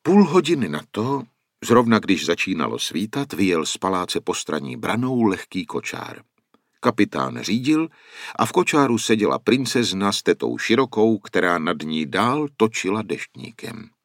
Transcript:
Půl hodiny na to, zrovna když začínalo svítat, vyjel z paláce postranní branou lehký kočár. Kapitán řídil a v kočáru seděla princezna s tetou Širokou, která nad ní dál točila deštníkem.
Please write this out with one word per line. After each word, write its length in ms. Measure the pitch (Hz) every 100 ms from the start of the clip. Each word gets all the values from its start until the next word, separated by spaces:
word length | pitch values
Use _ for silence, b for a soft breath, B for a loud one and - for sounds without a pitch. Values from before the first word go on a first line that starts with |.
Půl 240 | 147 202 180
hodiny 440 | 175 151 160 92
na 120 | 73 -
to, 320 | 101 120 139 120 _ _ _
zrovna 360 | - 120 117 107
když 260 | - 90 73
začínalo 540 | 87 - 82 60 60
svítat, 540 | - 80 107 - 143
vyjel 320 | 82 98 85 73
z 120 | -
paláce 440 | 92 92 87 -
postranní 560 | - 87 - 76 69 62
branou 460 | 95 107 127 127
lehký 420 | 110 92 - 95 82
kočár. 560 | - - - - - _ _ _ _ _ _
Kapitán 600 | 120 120 101 76 65 60
řídil 480 | 69 113 131 156 160 B B B B -
a 100 | -
v 60 |
kočáru 460 | 185 175 156 139 117
seděla 420 | - 110 101 67
princezna 720 | - 127 120 127 104 95 101
s 120 | 95
tetou 340 | - 87 57 60
Širokou, 600 | - 117 131 110 110 110
která 420 | - 95 87 87
nad 180 | 80 78
ní 220 | 78 80 73
dál 420 | 90 117 143 147 -
točila 440 | 110 - 92 107
deštníkem. 880 | 104 - - - 120 - - - - _